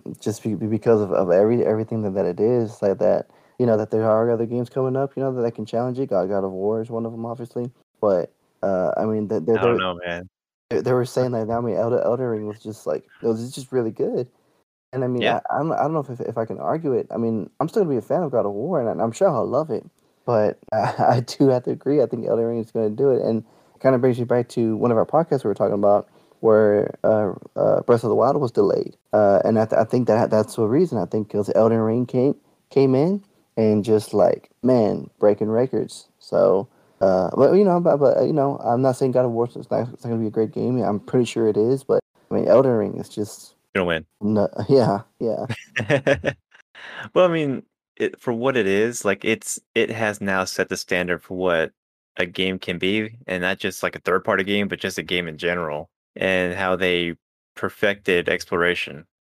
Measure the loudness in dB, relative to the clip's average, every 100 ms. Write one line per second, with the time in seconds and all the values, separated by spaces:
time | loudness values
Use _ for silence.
0 | -14 -10 -8 -6 -6 -4 -2 0 2 2
1 | 2 0 4 4 4 4 2 0 -2 -4
2 | -4 -2 -2 0 0 2 -2 -2 -2 2
3 | 2 2 -2 _ _ -2 0 2 0 0
4 | 2 2 2 0 -2 -4 -4 -4 -2 -2
5 | -4 -4 -4 -2 -4 -4 -6 -4 -4 -4
6 | -2 -2 0 -2 -4 -4 -2 -2 -4 -6
7 | -8 -8 -10 -10 -10 -8 -10 -12 _ _
8 | 0 2 0 _ _ _ -2 0 0 0
9 | -2 -2 -2 -2 0 2 2 0 -2 -6
10 | -8 -8 -10 _ _ _ -6 -4 0 0
11 | 0 -2 -2 -2 -4 -4 -2 -2 0 0
12 | 0 0 -2 -4 -6 -10 -12 -10 -6 -6
13 | -8 _ -4 -2 -4 -10 -6 -4 -2 -2
14 | -4 -4 -6 _ _ _ _ _ _ -6
15 | -2 0 0 -2 -2 -4 -2 0 0 -2
16 | -4 -8 -6 -6 -6 -6 -4 -4 -2 -2
17 | -2 -4 -2 -2 -4 -6 -2 0 0 -2
18 | -2 -2 0 0 -2 -2 -4 -2 -2 -2
19 | -2 0 0 2 -2 -2 -2 -6 -8 _
20 | _ _ -2 2 2 -2 -6 -2 -2 0
21 | 2 2 0 2 2 2 -2 -6 -2 0
22 | 0 -2 -2 0 0 -4 -4 -4 -2 0
23 | 2 2 0 -2 -4 _ _ _ 2 4
24 | 2 0 0 0 0 -2 -2 0 2 2
25 | 2 0 0 0 -2 0 0 2 4 4
26 | 0 _ _ _ 4 6 6 4 0 -2
27 | 2 2 0 -4 -8 -2 2 2 2 2
28 | 2 2 2 2 0 2 2 0 -4 -10
29 | _ 2 4 4 4 2 2 2 2 0
30 | 2 2 2 2 0 -2 0 2 2 0
31 | -2 -4 -2 -4 0 4 4 4 0 0
32 | -2 0 0 -2 _ _ _ 2 4 4
33 | 2 -2 -6 _ _ 0 2 2 2 0
34 | 2 2 2 2 -6 _ 2 2 2 -2
35 | -8 0 2 2 0 0 0 -2 -6 -10
36 | -20 _ -4 2 4 4 0 _ _ -2
37 | 2 2 0 2 4 6 4 2 2 4
38 | 4 4 2 2 0 -2 -2 0 0 0
39 | 0 0 0 0 -4 -6 -6 -4 -4 -8
40 | -6 -4 -2 -2 -2 -2 -2 0 0 -2
41 | 0 0 0 0 0 2 2 0 0 0
42 | -2 _ -6 -2 4 6 6 2 0 -4
43 | -10 -8 -10 -10 -20 _ _ -2 0 -2
44 | -6 _ -2 0 0 -2 2 4 4 0
45 | -4 -6 -4 -4 -6 -10 -10 -8 -2 0
46 | 2 0 -2 -8 _ _ _ -20 -18 -16
47 | -2 2 4 2 -2 -4 -8 _ _ -4
48 | -4 -4 -6 -2 0 2 2 2 0 -2
49 | -2 -2 -2 -2 -4 -12 -6 -2 -2 -2
50 | -4 -2 -2 -2 -2 -4 -4 -6 -4 -2
51 | -2 -4 -6 -4 0 0 -2 -6 _ _
52 | _ -6 -6 -4 -4 -4 -6 -4 -2 -2
53 | -4 -10 -8 -4 -2 -2 -6 -4 -6 -4
54 | -2 -2 0 -2 0 -2 -2 -4 -6 -6
55 | -4 -4 -6 -6 -4 -4 -4 -8 -10 _
56 | _ -4 -2 0 -2 -2 -2 0 0 0
57 | -2 -8 _ _ _ -10 -10 -4 -4 -2
58 | 0 0 0 -4 -4 -2 0 -2 -6 -12
59 | -20 _